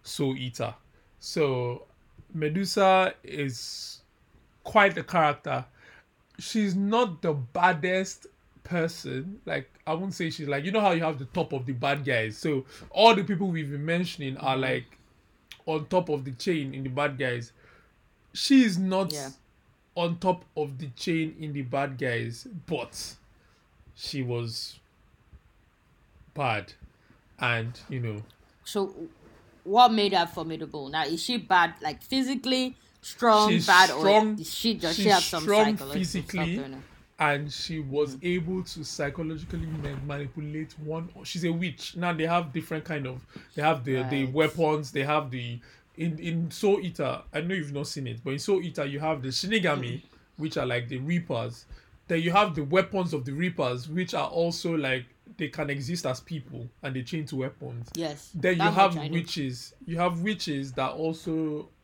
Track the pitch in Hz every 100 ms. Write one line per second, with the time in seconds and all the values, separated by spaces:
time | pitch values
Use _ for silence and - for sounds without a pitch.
0 | - - 139 131 127 - 113 - _ _
1 | _ _ - 170 143 127 120 120 - _
2 | _ - - 160 156 165 196 - 190 190
3 | 185 - - 147 139 120 - - - -
4 | _ _ _ _ _ _ - 214 196 170
5 | 135 180 151 143 - 127 131 _ - -
6 | _ _ _ - - 220 202 185 202 226
7 | 247 156 175 143 120 - 180 165 180 185
8 | 190 - - _ _ _ - 175 165 170
9 | 139 131 165 208 - 147 131 _ - 165
10 | 190 - 170 156 143 139 165 214 202 170
11 | 160 147 135 180 156 135 123 127 139 143
12 | 139 120 110 104 160 139 - - - 175
13 | 220 202 196 180 196 165 143 143 151 170
14 | 180 - 135 131 135 131 131 127 120 -
15 | _ _ _ _ _ - - 156 151 185
16 | 175 147 131 127 - 165 135 135 135 127
17 | 143 131 131 120 117 _ - - _ _
18 | _ _ _ - - 269 233 180 190 190
19 | 190 147 135 - _ _ _ _ _ -
20 | 170 170 185 175 - - 147 131 147 -
21 | - 165 160 160 156 143 127 139 139 131
22 | 131 117 117 117 254 180 - 147 117 -
23 | - - _ _ _ _ _ _ - -
24 | - 147 123 120 117 113 - - _ _
25 | _ _ _ - _ _ _ _ _ _
26 | _ _ - - 135 107 92 - - _
27 | _ _ _ - 123 117 113 120 - 131
28 | 117 104 107 _ _ _ - 208 190 -
29 | 165 _ - - - _ 175 214 247 220
30 | 202 185 170 - 165 160 151 151 135 160
31 | 147 165 - 240 165 185 170 - 151 143
32 | - 269 254 277 262 254 254 247 _ _
33 | - - 240 214 214 170 - 180 185 135
34 | 175 214 214 208 156 - 226 190 165 170
35 | 208 190 - 170 160 202 214 208 135 190
36 | 175 185 - 180 165 170 139 135 - -
37 | _ - 151 143 147 - - 160 139 139
38 | 147 131 180 180 165 185 170 170 143 -
39 | 143 143 160 160 165 170 160 156 143 135
40 | 143 143 139 156 151 156 156 - 151 160
41 | 170 190 190 175 170 170 180 127 - 170
42 | 175 160 160 175 160 160 - 160 151 151
43 | 131 127 - - - - 151 151 127 131
44 | 127 139 131 139 156 165 160 151 139 143
45 | 139 151 143 127 120 120 - - _ -
46 | 165 156 170 165 165 - 208 202 180 -
47 | 135 127 - 151 170 190 143 143 139 147
48 | 131 113 135 143 - 190 175 - 139 139
49 | 156 156 131 131 185 220 175 139 123 123
50 | - - _ - 156 156 127 123 120 127
51 | 139 175 170 120 113 117 - - _ _
52 | - 165 170 190 208 156 139 185 185 196
53 | 175 147 127 139 180 170 131 123 127 165
54 | 180 190 143 165 170 165 170 165 135 131
55 | 123 _ - - 151 - 143 139 131 175
56 | 135 123 - 160 - 123 120 _ 139 131
57 | 123 165 139 135 127 - 131 120 117 -
58 | 160 147 - 165 180 175 202 196 190 165
59 | 151 170 170 - 139 123 - _ - 165
60 | 180 170 190 208 - 139 135 127 131 151
61 | 160 160 - 160 156 151 - _